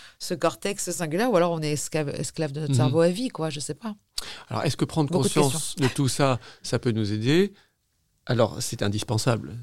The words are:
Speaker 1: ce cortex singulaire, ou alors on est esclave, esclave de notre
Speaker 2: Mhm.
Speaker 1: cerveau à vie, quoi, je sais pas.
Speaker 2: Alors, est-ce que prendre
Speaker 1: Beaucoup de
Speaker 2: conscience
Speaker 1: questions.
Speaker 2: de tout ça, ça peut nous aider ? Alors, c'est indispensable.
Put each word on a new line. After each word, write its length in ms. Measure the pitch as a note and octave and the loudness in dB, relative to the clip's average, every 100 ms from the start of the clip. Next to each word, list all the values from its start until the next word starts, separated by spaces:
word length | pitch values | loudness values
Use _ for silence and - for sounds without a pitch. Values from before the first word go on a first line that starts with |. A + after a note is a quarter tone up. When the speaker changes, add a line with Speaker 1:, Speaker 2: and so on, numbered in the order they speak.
| - - | -20 -12
Speaker 1:
ce 140 | - | -8
cortex 580 | F3+ E3 - G3 G3+ - | -2 -2 0 -6 -4 -6
singulaire, 400 | E3 E3 E3+ B3+ | -4 -2 0 2
ou 60 | F#3+ | 4
alors 160 | F3 | 2
on 80 | E3 | 0
est 100 | D3+ | -2
esclave, 380 | D3 - D#3+ C#3+ | -2 -2 -4 -4
esclave 420 | - C3+ - D#3 | -4 -6 -4 -6
de 80 | C#3+ | -4
notre 140 | D3+ | 0
Speaker 2:
Mhm. 40 | B2+ | 4
Speaker 1:
cerveau 220 | D3+ D#3+ | 4 4
à 100 | E3+ | 4
vie, 200 | F3+ B3+ | 2 -4
quoi, 200 | - D#3+ | -4 -6
je 120 | C#3+ | -6
sais 140 | - C#3+ | -8 -8
pas. 200 | A3 G#3+ _ - - - - | -10 -12 _ -12 -10 -12 -6
Speaker 2:
Alors, 140 | A2 D#3 | -2 -2
est-ce 100 | - | -2
que 80 | C#3+ | -2
prendre 240 | D#3+ C#3+ | 0 0
Speaker 1:
Beaucoup 200 | D#3 B2+ | 2 2
de 40 | |
Speaker 2:
conscience 200 | D#3+ C#3+ D3+ - - | 2 2 2 -4 0
Speaker 1:
questions. 100 | B2+ | 0
Speaker 2:
de 60 | |
tout 160 | - C3+ | 2 0
ça, 300 | - C#3 B2 - - | 2 2 2 -4 -16
ça 160 | - B2 | -4 -2
peut 120 | B2+ | 0
nous 220 | A2 G2+ | 0 0
aider ? 400 | G#2+ A#2 D#3+ G3+ - _ _ _ _ _ _ - | 0 2 4 4 -2 _ _ _ _ _ _ -2
Alors, 360 | A#2+ A2 D2+ | 2 2 0
c'est 220 | - A2+ | -6 -2
indispensable. 720 | G2+ G#2 - A#2 - A2+ C2+ A#2 | -2 -2 -2 0 2 0 -2 -12